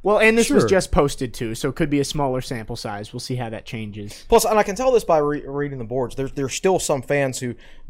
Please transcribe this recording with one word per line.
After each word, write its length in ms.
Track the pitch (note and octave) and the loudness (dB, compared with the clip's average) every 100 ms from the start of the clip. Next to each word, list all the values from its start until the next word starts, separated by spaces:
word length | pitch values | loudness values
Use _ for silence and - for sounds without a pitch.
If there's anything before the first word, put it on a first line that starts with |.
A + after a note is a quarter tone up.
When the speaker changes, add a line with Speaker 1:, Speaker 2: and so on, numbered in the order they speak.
Speaker 1:
Well, 160 | F#3 G#3 | 2 4
and 180 | A3 A3+ | 6 4
this 120 | A3+ | 4
was 140 | C#4 | 4
Speaker 2:
Sure. 60 | A#2 | 6
Speaker 1:
just 220 | F#3+ - | 4 4
posted 420 | - C#3+ - B2 | 2 2 0 -6
too, 220 | - A2+ A2+ | -4 -6 -4
so 140 | C#3+ | -4
it 60 | B2+ | -2
could 120 | D#3 | 0
be 120 | C#3+ | 0
a 20 | C#3 | 0
smaller 360 | - C#3 B2+ | -2 -2 -2
sample 340 | - B2 G#2+ A#2 | -4 -8 -8 -10
size. 380 | A#2+ G#2 G#2+ | -8 -10 -10
We'll 80 | B2 | -12
see 140 | - B2+ | -6 -6
how 120 | A#2 | -6
that 160 | A2 - | -10 -10
changes. 600 | A2+ G#2+ G#2 G#2 - - | -10 -10 -10 -12 -14 4
Speaker 3:
Plus, 160 | A3+ | 4
and 160 | G#3+ G#3+ | 6 2
I 40 | |
can 120 | G#3 F#3+ | 2 0
tell 160 | C4 | 2
this 140 | A#3+ - | 2 4
by 140 | D#3+ | 2
re-, 280 | D3 D3 - | 2 -2 -6
reading 300 | C#3 C#3+ C3+ | -6 -6 -6
the 60 | A2 | -6
boards, 300 | B2+ B2 - | -4 -4 -4
there, 120 | C3+ | -6
there's 260 | C#3+ C3+ | -4 -4
still 260 | - F#3+ F3+ | 0 0 0
some 220 | - C#3+ | 0 -2
fans 380 | A#2+ C#3+ C3+ B2+ | 0 0 0 -4
who 160 | B2+ - - - | -8 -10 -16 -18